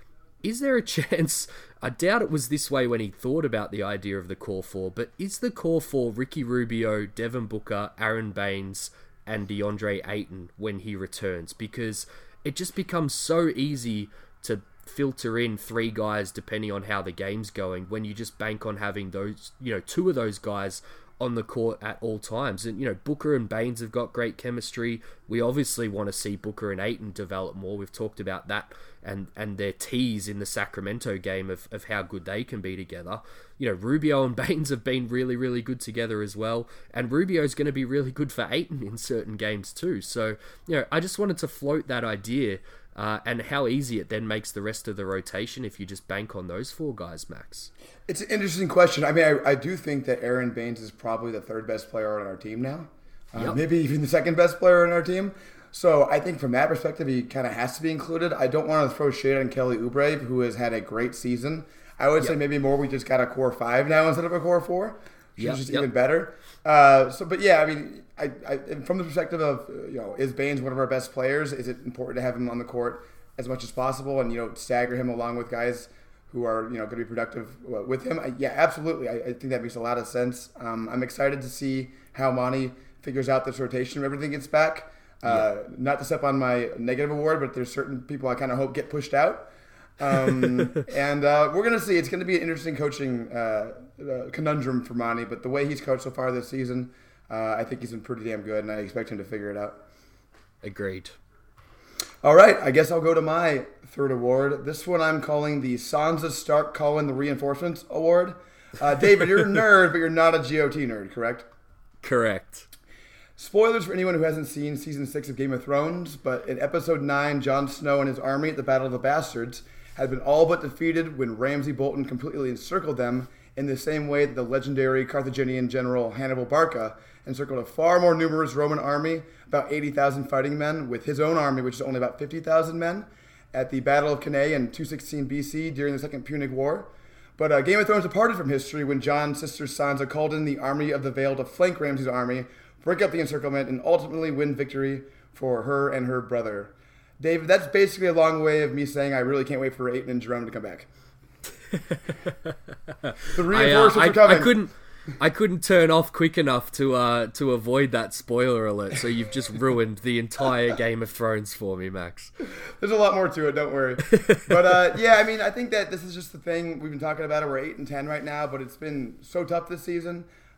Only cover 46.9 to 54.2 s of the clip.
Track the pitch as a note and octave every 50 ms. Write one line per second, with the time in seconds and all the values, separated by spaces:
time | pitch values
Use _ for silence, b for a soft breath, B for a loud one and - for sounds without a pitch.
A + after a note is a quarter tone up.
46.9 | B2 G2+ F2 E2+ E2+ D#2 - - - - - - - - - - - B B B
47.9 | B B B - F3 - G#3 - - G#3 G3 F#3+ D#3 F3+ G3 D#3 - F3+ F3 E3+
48.9 | - D3 D3+ D3 D3+ E3 D#3+ D3+ D3 C#3+ - C#3 C#3 C3 - D#3 F#3 F3 - D#3
49.9 | D3 C#3 C3 - B2 A#2+ A#2+ A#2+ B2 B2+ B2+ A#2+ A2 A#2 A#2 A#2+ A#2 A2 A2 G#2+
50.9 | - - - A#2 A2+ A2+ A#2 A#2 A2+ G#2+ - - A2 A2 A2 G#2+ A2 G#2+ - -
51.9 | - A2+ A2 G#2+ G#2+ G#2 G2+ G2 F#2+ F#2 - G#2+ A2 A#2 B2 C3 C#3+ E3+ D#3+ D3
52.9 | - - b b b b b b - A2+ A#2 A#2+ - B2+ D#3+ D#3 E3 E3+ D#3+ B2+
53.9 | C#3+ D3+ D3 C3+ - D#3+